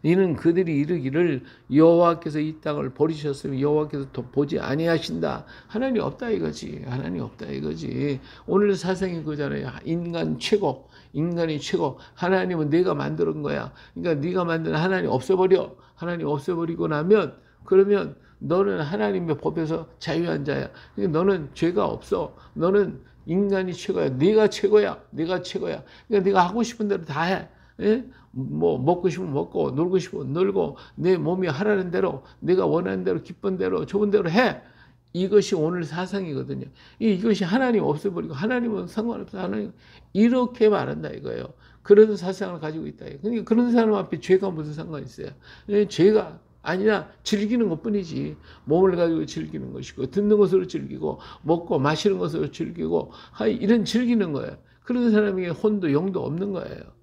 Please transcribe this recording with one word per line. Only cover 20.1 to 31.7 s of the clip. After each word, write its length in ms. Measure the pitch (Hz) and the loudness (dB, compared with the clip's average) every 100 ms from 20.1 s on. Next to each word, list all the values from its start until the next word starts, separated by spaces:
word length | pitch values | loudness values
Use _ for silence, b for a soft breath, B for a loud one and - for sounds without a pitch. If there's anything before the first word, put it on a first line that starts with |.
| 156 170 156 | -2 -2 -4
자야. 260 | 143 139 135 B B - | -2 -4 -6 B B -4
그러니까 220 | 196 156 | -2 2
너는 320 | 185 185 139 | 2 0 -4
죄가 320 | - 165 185 156 | -2 0 2 -2
없어. 500 | 113 - 185 156 - B - | -4 -4 -4 -4 -10 B -2
너는 440 | 165 202 196 - b - - | 2 2 2 -4 b -20 -4
인간이 480 | 175 202 196 185 | 0 2 0 -2
최고야. 360 | 165 - 185 151 | -6 -4 -2 -2
네가 400 | 127 165 214 214 | 2 4 6 4
최고야. 520 | 208 202 214 202 - - | 2 4 4 4 -4 -14
네가 320 | - 160 180 | -8 -4 -4
최고야. 400 | - 196 175 151 - B _ | -4 -6 -6 -8 -12 B _
그러니까 180 | 202 190 | 2 4
네가 160 | 196 175 | 4 4
하고 160 | 220 | 2
싶은 280 | 233 - 214 | -2 -2 -2
대로 160 | 196 160 | -2 -4
다 160 | 139 | -2
해. 240 | 170 185 - b b - | -2 -2 -6 b b -4
예? 260 | 196 226 240 B B | 0 0 -2 B B
뭐 460 | 127 135 147 170 143 | -10 -6 0 0 2
먹고 300 | 131 175 180 | 0 2 0
싶으면 240 | 160 185 | -2 -4
먹고, 380 | 139 170 - 147 | -4 -4 -2 -2
놀고 280 | 131 175 185 | 0 0 0
싶으면 340 | - - 135 | -2 -8 -6
놀고, 440 | 151 190 190 160 131 B - | -2 0 0 -2 -4 B -4
내 220 | 165 180 | 0 2
몸이 300 | 147 185 185 | 2 0 -2
하라는 440 | 139 208 | 0 0